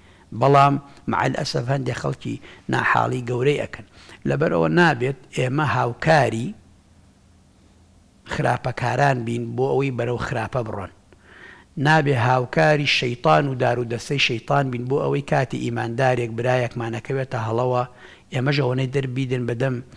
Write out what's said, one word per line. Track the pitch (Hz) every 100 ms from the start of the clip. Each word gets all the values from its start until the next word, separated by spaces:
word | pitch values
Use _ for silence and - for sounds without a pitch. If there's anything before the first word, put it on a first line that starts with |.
| - - - 110
بەڵام | 131 139 139 139 - - -
مع | 95 131
الأسف | 131 156 147 123
هەندێک | 139 127 120
خەڵکی | 143 135 120 113 - - -
ناحاڵی | 127 117 120 117 127 120
گەورەی | 123 131 143
ئەکەن. | - - - - - - 139
لەبەر | 139 160
ئەوە | 170 160 160
نابێت | 170 127 127 139 - -
ئێمە | 127 139 147
هاوکاری | 127 123 120 - 160 120 113 143 214 - _ _ _ _ _ _ _ _ _ _ _ _ _ _ _ -
خراپەکاران | - 131 120 - 120 123 123 143 131 117
بین | 117 117 117
بۆ | 135
ئەوەی | 135 139 120
بەرەو | 117 120 -
خراپە | 120 107 131 110
بڕۆن. | 101 90 - _ - - - - - - - 143
نابێ | 160 143 131 120
هاوکاری | 127 127 - 156 151 143
شەیطان | - 127 120 156 156 143
و |
دار | 131 123 120
و | 120
دەستەی | 117 - 143 -
شەیطان | 117 - 143 135
بین | 120 123
بۆ | 143
ئەوەی | 143 143 139
کاتی | 147 131 127
ئیماندارێک | 123 117 117 117 131 127 120 113
برایەکمانەکەوێتە | 120 127 120 - 117 113 - 135 131 120 113
هەڵەوە | 113 127 123 123 - - - _
ئێمەش | 131 131 143
ئەوەنەی | 131 127 131
دەربیدەن | 139 135 123 131 127 120
بەدەم | 117 135 120 123